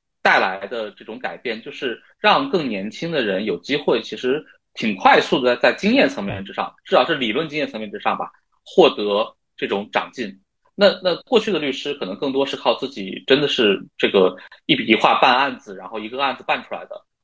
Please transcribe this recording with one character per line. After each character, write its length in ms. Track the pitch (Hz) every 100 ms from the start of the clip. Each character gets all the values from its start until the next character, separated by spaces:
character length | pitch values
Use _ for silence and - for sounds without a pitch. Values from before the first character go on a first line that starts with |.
| _ _
带 180 | 208 156
来 260 | 104 95 101
的 240 | 117 107
这 140 | -
种 140 | 113 110
改 200 | - 85
变， 240 | 120 113
就 80 | -
是 320 | - 139 110 _ _
让 320 | 214 170 139
更 180 | 190 139
年 220 | 101 101
轻 200 | - 165
的 100 | 160
人 220 | 110 95 110
有 100 | 87
机 160 | - 143
会， 260 | 165 127
其 120 | -
实 300 | 110 127 143 - _ _
挺 200 | - 113 98
快 240 | 254 240
速 200 | - 160
的 160 | 123 120
在， 160 | 127
在 60 | 117
经 160 | 196
验 120 | 262 156
层 160 | -
面 220 | 101 101
之 80 | 98
上， 220 | - 98 -
至 120 | - 180
少 100 | 127
是 80 |
理 180 | 156 123
论 160 | 110 160
经 80 | 151
验 80 | 139
层 140 | 113
面 100 | 107
之 80 | 101
上 200 | 107 98
吧， 120 | 92 - _ _
获 280 | - - 151
得 440 | - 104 101 113 - _ -
这 100 | 123
种 220 | 101 104
长 200 | - -
进。 260 | - 110 98 _ _ _
那， 140 | - 196 -
那 140 | 185 165
过 180 | - 240
去 100 | 220
的 80 | 175
律 140 | 147
师 220 | 131 143
可 100 | 143
能 100 | 92 101
更 120 | 143
多 140 | 135
是 120 | 139 131
靠 220 | 127 -
自 120 | -
己， 340 | - 95 - -
真 140 | 135
的 80 | 143
是 340 | - 110 95 - -
这 140 | 117
个 260 | 101 92 - - - -
一 100 | 156
笔 80 |
一 100 | 113
画 240 | 110 143 135
办 160 | 139
案 240 | 127 139 120
子， 160 | -
然 140 | 95 92
后 100 | 110
一 120 | 107
个 80 | 127
个 40 |
案 140 | 139 123
子 80 | 127
办 160 | 139
出 100 | 113
来 100 | 87
的。 220 | 85 - - _